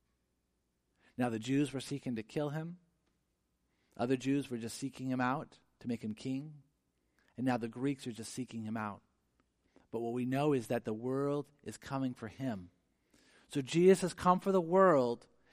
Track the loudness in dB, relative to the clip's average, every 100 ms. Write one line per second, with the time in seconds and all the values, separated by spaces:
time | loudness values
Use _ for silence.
0 | _ _ _ _ _ _ _ _ _ _
1 | _ -4 -2 -2 0 0 0 -4 -6 -8
2 | -6 -6 -6 -4 -4 -4 -8 -12 _ _
3 | _ _ _ _ _ _ _ _ _ -4
4 | 0 0 0 -2 -2 -6 -8 -10 -12 -8
5 | -4 -2 0 -2 -6 -16 _ _ -8 -6
6 | -6 -8 -6 -6 -8 -14 -20 _ _ _
7 | _ _ _ -4 0 0 -2 -4 -4 -4
8 | -6 -8 -10 -8 -8 -8 -6 -4 -6 -8
9 | _ _ _ _ _ _ _ _ _ -6
10 | -4 -2 0 2 4 2 2 -2 -2 -4
11 | -2 0 0 -2 -4 _ -16 -14 -6 -4
12 | -4 -4 -10 -6 -6 -6 -10 _ _ _
13 | _ _ _ -20 -8 -6 0 6 8 8
14 | 4 0 2 4 4 2 4 6 8 8
15 | 4 0 -8 _ _